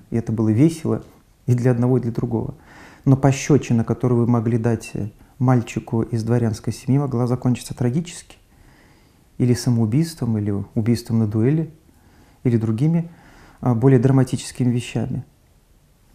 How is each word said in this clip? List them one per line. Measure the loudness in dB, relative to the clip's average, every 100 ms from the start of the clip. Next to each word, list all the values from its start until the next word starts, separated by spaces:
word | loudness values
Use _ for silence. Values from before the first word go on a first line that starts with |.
| -6
и | -6
это | -4
было | 0 2
весело | 4 2 2 -4 -4 -6 -20 _ _ -2
и | 2
для | 2
одного, | 2 2 0
и |
для | 0
другого. | -4 -4 -4 -6 -10 -20 -20 -20 -4 2
Но | 4
пощёчина, | 4 2 2 2 2 0
которую | 0 -2 0 0
вы | 2
могли | 0 0 0
дать, | 0 -2 -4
э, | -8 -10 -12 -18 -2
мальчику | 2 2 0 -6 -4 -4
из | -2 -4
дворянской | -2 0 0 -4 -8
семьи, | -8 -2 -2
могла | 0 -2 -2
закончиться | -2 -2 -2 -6
трагически. | -4 -2 -2 -6 -12 -20 -20 _ _ -20 -20 _ _ _ _ _ -2
Или | 0
самоубийством, | 2 0 0 2 0 -2 -4 -4 -2
или | -2 -4 -4 -4
убийством | 0 -2 -2 -2
на | 0
дуэли, | 0 2 0 -2 -10 _ _ _ _ _ _ 0
или | 0
другими, | 0 0 0 0 -2 -10 -20 -20 -20 -6
а, | -2
более | 2 6 6
драматическими | 6 4 2 -2 -8 -4 -2
вещами. | -2 -4 -6 -6 -6 -10 _ _ _ _ _ _ _ _